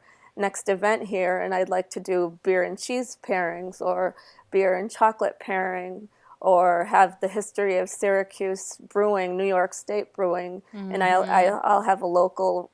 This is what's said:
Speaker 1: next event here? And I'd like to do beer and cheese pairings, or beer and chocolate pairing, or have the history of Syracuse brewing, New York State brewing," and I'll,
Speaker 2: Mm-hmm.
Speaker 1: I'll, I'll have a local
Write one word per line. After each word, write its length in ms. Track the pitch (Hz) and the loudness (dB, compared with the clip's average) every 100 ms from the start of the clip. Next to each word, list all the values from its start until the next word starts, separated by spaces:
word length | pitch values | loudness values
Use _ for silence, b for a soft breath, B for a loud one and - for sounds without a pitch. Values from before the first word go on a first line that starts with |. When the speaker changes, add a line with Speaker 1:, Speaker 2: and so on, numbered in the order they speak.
| b b b - | b b b -4
Speaker 1:
next 340 | 196 196 - | -4 -4 -2
event 360 | 190 202 226 214 | 0 2 0 -2
here? 320 | 196 180 185 | -2 0 0
And 160 | 185 185 | -2 -2
I'd 140 | 185 | 0
like 200 | 185 185 | -2 -4
to 80 | - | -8
do 380 | 185 180 175 165 | -2 0 -2 -4
beer 180 | - 185 | 0 2
and 160 | 180 185 | 0 -4
cheese 400 | - 247 240 - | -6 -6 -6 -10
pairings, 580 | - 190 175 170 185 - | -4 -2 -2 -4 -10 -6
or 320 | 180 180 185 - B B B | -4 -2 -2 -4 B B B
beer 240 | 196 190 185 | 0 2 0
and 160 | 214 | -4
chocolate 480 | - 220 220 202 - | 2 2 2 -4 -4
pairing, 720 | - 190 185 185 180 185 214 b b b | -6 -4 -4 -6 -10 -14 -18 b b b
or 460 | - 180 180 175 180 | 2 4 6 2 2
have 340 | 190 185 180 | 4 4 2
the 80 | 190 | -4
history 480 | 202 196 - 202 180 | -4 -6 -2 0 0
of 100 | 185 | -2
Syracuse 880 | - 202 196 190 - 196 190 - - - | -2 0 0 0 -4 -6 -6 -8 -14 -6
brewing, 480 | 208 208 202 180 180 | 0 2 2 -2 -2
New 80 | 196 | 0
York 260 | 185 185 | 0 0
State 400 | - - 208 - | -4 -6 -6 -6
brewing," 480 | - 185 180 180 185 - | -4 -2 -2 -6 -12 -16
and 300 | 208 190 196 | -14 -8 0
I'll, 200 | 185 185 | 2 2
Speaker 2:
Mm-hmm. 80 | 190 | 4
Speaker 1:
I'll, 300 | 190 180 208 | 4 4 2
I'll 180 | - 202 | 2 2
have 180 | 214 190 | 2 0
a 40 | 180 | 2
local 600 | 175 185 - 190 180 175 | 2 2 2 0 0 -4